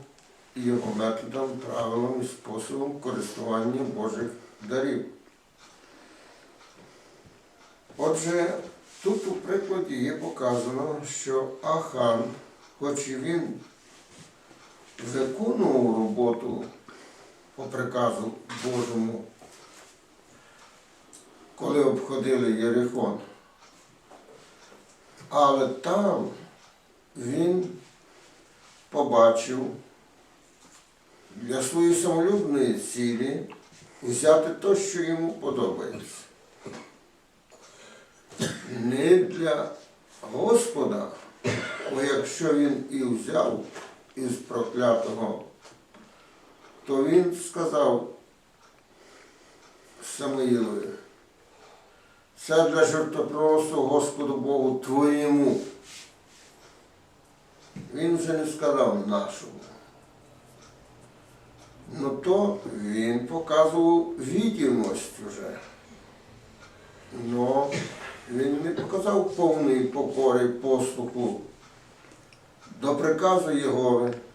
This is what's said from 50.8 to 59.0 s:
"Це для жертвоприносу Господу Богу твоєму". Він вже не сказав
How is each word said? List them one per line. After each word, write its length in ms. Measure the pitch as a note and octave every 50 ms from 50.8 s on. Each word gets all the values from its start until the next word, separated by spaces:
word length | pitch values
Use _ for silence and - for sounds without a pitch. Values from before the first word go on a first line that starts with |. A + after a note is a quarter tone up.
| - - - - - - - _ _ _ _ _ _ _ _ - - - - - - _ _ _ _ _ _ _ _ _ _
"Це 340 | - - - D#3+ D#3+ E3 D3+
для 140 | D#3+ D#3+ D#3
жертвоприносу 960 | D3+ D3+ D#3 D#3 D#3 - D3+ - - D3 D3 D#3 D#3 D#3 D#3 D#3 - - C#3+ C3
Господу 540 | C3 C#3+ D3 C#3+ - - C#3+ C#3+ C#3 C3+
Богу 420 | B2+ A#2+ C#3 C#3 C#3 C3 C3 B2+ B2+
твоєму". 800 | - C3 C3 C#3 D3 D3 D3 D3 D3 D3 C#3+ C#3+ C#3+ B2+ - - - - - - - - - - - - - - _ - - - - - - - - - - - - - _ _ _ _ _ _ _ _ _ _ _ _ - - - - - - - - B2
Він 240 | C#3+ E3 E3+ E3+ D#3+
вже 140 | D#3+ E3 D#3+
не 140 | D#3 D3+
сказав 600 | D3 D3 - D#3 C#3+ C#3+ C#3 B2+ A#2+ - G#2